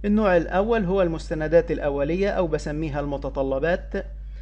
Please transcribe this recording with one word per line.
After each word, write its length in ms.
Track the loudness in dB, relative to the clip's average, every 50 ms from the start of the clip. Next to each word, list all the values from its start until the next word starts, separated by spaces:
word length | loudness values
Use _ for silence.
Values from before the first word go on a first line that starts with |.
| 2
النوع 320 | 2 2 4 4 6 4
الأول 480 | 4 2 2 0 0 2 2 2 2 2
هو 180 | 2 2 2
المستندات 680 | 2 2 0 -4 -4 -6 -4 -4 -2 4 4 4 4 4
الأولية 580 | -2 -2 -2 -2 0 0 0 0 0 0 0 0
أو 180 | 0 0 0
بسميها 540 | 0 -2 -4 -4 -4 -4 -4 -4 -4 -4 -4
المتطلبات، 920 | -4 -4 -4 -4 -6 -6 -4 -2 -2 -2 0 0 0 0 0 -2 -4 -6 -6 -6 -6 -8 -12 -12 -12 -12 -12 -12